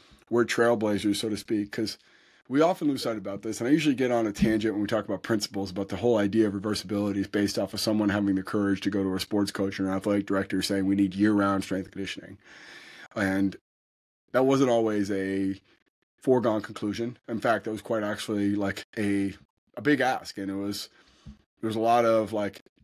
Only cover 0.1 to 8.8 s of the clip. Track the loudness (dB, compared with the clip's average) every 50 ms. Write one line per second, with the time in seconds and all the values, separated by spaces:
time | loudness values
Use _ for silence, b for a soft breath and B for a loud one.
0.1 | b b b b 2 2 2 2 4 4 4 4 4 4 2 0 0 2 2 0
1.1 | 0 0 -2 -4 -4 -4 -4 -2 -2 -2 -2 -4 -4 -4 -4 -4 -6 -10 b b
2.1 | b b b b b b b b 2 4 4 4 2 0 0 -2 -2 -2 -2 -4
3.1 | -4 -6 -6 -8 -8 -8 -6 -6 -6 -2 0 2 2 2 4 2 2 2 2 2
4.1 | 2 2 2 0 0 2 2 2 2 2 2 0 0 0 -2 0 0 -2 -2 -2
5.1 | -6 -6 -2 -2 -2 -2 -2 -4 -6 -6 -6 -6 -4 -6 -6 -6 -4 0 2 2
6.1 | 4 4 2 2 4 4 2 2 2 -2 -2 -2 -4 -4 -4 -4 -4 -2 -2 0
7.1 | 0 -2 -2 -2 0 0 0 0 0 -2 -4 -4 -4 -4 -2 0 0 2 2 2
8.1 | 2 2 2 2 2 0 -2 -2 -2 0 0 0 0 -2